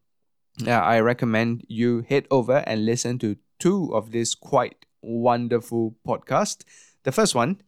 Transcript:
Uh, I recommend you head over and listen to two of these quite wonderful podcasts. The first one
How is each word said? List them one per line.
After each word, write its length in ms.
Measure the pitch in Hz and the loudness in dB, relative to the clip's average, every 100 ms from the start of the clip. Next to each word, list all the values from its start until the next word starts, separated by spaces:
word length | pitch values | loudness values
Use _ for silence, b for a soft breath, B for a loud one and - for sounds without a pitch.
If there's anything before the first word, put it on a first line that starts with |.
| _ _ _ _ _ - 117 | _ _ _ _ _ -8 0
Uh, 40 | |
I 300 | 117 85 117 | 2 4 4
recommend 640 | 113 123 120 110 117 117 - | 2 0 0 0 0 -4 -6
you 360 | 113 120 117 117 | -2 0 0 0
head 180 | 139 - | -2 2
over 340 | 135 117 127 - | 0 2 0 0
and 200 | 110 110 | 0 0
listen 320 | 120 120 123 | 0 -2 -4
to 180 | 107 104 _ _ | -4 -4 _ _
two 360 | 170 202 156 | 0 0 -2
of 160 | 110 113 | -4 -4
these 240 | 117 117 | -4 -4
quite 520 | - - 135 120 - _ _ | -6 0 0 0 -6 _ _
wonderful 920 | 113 117 120 120 120 117 - 117 110 - - | -8 -2 0 0 0 -2 -2 -4 -4 -6 -6
podcasts. 580 | 101 - 139 202 - - b b b | -6 -2 -2 -2 -6 -16 b b b
The 100 | 135 | -4
first 220 | 220 214 | 0 2
one 260 | 120 127 196 | 2 0 -2